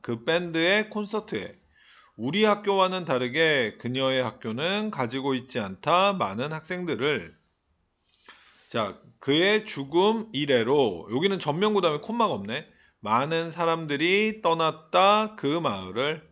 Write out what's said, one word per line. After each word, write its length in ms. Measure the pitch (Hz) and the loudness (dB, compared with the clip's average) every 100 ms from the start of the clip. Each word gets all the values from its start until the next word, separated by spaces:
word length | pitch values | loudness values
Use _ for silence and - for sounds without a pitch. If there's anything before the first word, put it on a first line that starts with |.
그 220 | - 113 | -8 -6
밴드의 680 | 120 170 175 165 170 208 214 | 0 -2 0 0 2 2 0
콘서트에. 640 | 214 208 214 214 107 92 - _ _ _ - _ - | -8 -6 -6 -6 -8 -8 -16 _ _ _ -20 _ -8
우리 280 | 120 185 | -4 2
학교와는 600 | 214 208 202 196 185 185 165 | 2 2 2 2 2 0 -2
다르게 720 | 127 123 143 160 143 110 - | 0 0 2 4 4 0 -4
그녀의 420 | 120 127 131 131 | -6 0 0 0
학교는 720 | 120 113 117 113 165 202 214 | -2 -4 -8 -4 -4 -2 -4
가지고 420 | 165 120 135 139 | -4 -4 -2 -2
있지 240 | 131 123 123 | -4 -4 -6
않다, 540 | 98 95 147 175 196 | -6 -6 2 4 4
많은 400 | 190 101 101 143 | 0 -4 -4 -6
학생들을. 840 | 156 - 180 175 110 143 131 82 - _ _ _ _ _ _ _ _ - - _ _ _ | -8 -8 -8 -4 -2 0 -2 -6 -20 _ _ _ _ _ _ _ _ -20 -20 _ _ _
자, 280 | 120 101 92 - _ | -4 -4 -6 -20 _
그의 480 | 135 151 190 214 214 | 0 2 4 2 -2
죽음 640 | 143 139 165 202 226 214 | -10 0 2 4 2 -4
이래로, 760 | 131 143 123 113 147 120 85 85 | -4 2 2 4 4 2 0 -4
여기는 280 | 123 196 190 | 0 0 0
전명구 400 | 151 151 214 202 | -2 0 2 2
다음에 180 | 170 147 | 0 -2
콤마가 340 | - 233 214 | -6 -2 0
없네. 360 | 117 98 131 - _ _ _ | -2 -6 -8 -10 _ _ _
많은 500 | 101 110 143 165 170 | 0 0 2 -2 -2
사람들이 920 | 160 165 165 156 139 170 196 220 214 | -2 0 0 -2 0 2 2 2 0
떠났다, 920 | 170 165 160 156 - 180 196 208 214 | 0 2 0 -2 0 4 6 6 2
그 120 | 214 139 165 | -4 -2 0
마을을. 640 | 147 101 92 101 143 156 - | -2 -4 -6 -4 -2 -4 -12